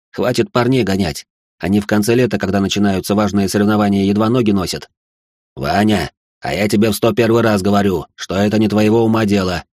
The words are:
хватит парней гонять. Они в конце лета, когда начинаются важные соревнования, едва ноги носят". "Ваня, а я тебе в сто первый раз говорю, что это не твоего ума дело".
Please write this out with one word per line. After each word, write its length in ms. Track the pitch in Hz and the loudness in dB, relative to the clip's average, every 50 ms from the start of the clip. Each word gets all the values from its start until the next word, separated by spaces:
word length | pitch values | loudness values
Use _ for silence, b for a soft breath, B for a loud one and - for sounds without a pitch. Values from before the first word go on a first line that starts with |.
| _ _ | _ _
хватит 420 | - - 98 120 123 - 107 - - | -8 -4 -2 -2 0 0 -2 0 0
парней 320 | 123 120 120 135 127 107 | -2 0 2 0 0 0
гонять. 400 | 95 95 95 98 80 71 - - _ _ _ _ _ _ _ | 0 0 -2 -2 -2 -4 -8 -14 _ _ _ _ _ _ _
Они 220 | - 87 101 104 | -4 0 0 0
в 60 | 101 | 0
конце 280 | - 107 107 104 113 117 | 0 0 0 2 2 2
лета, 240 | 123 127 113 104 101 | 2 2 0 0 -2
когда 220 | 101 95 92 101 | -4 -2 -2 0
начинаются 540 | 98 92 - 101 104 101 95 92 87 - 104 | 0 0 0 0 0 0 0 -2 -2 -2 -2
важные 340 | 104 107 101 95 101 98 92 | 0 0 0 0 0 -2 0
соревнования, 560 | - 104 104 104 107 104 104 101 101 101 98 | 0 0 0 2 2 2 2 2 2 2 2
едва 240 | 98 101 104 110 110 | 0 0 0 0 0
ноги 220 | 120 131 117 107 | 0 0 0 0
носят". 400 | 101 98 87 - - 76 - - _ _ _ _ _ _ _ _ _ _ _ _ _ | 0 -2 -2 -4 -8 -10 -12 -16 _ _ _ _ _ _ _ _ _ _ _ _ _
"Ваня, 560 | - 67 73 85 98 107 107 107 92 76 - _ _ _ _ _ _ | -8 -4 -2 0 2 2 2 2 0 -2 -6 _ _ _ _ _ _
а 140 | - - 71 | -8 -6 -4
я 140 | 90 104 104 | -2 -2 0
тебе 220 | 113 101 107 113 | 2 2 2 2
в 40 | 101 | 0
сто 180 | - - 117 101 | 0 0 0 2
первый 300 | 113 117 110 117 117 113 | 2 2 2 2 2 2
раз 200 | 113 104 98 92 | 2 0 0 0
говорю, 440 | 101 101 101 101 101 90 80 - - _ | 0 0 2 2 0 0 -2 -4 -8 _
что 220 | - - - 87 | -18 -10 -6 -2
это 220 | 95 101 104 110 107 | -2 0 0 0 0
не 100 | 107 101 | 0 2
твоего 360 | 101 107 107 107 110 117 113 | 2 2 2 2 2 2 2
ума 200 | 110 113 110 110 | 2 2 0 0
дело". 400 | 101 101 101 95 92 90 87 - _ _ | 0 0 0 0 -2 -4 -6 -8 _ _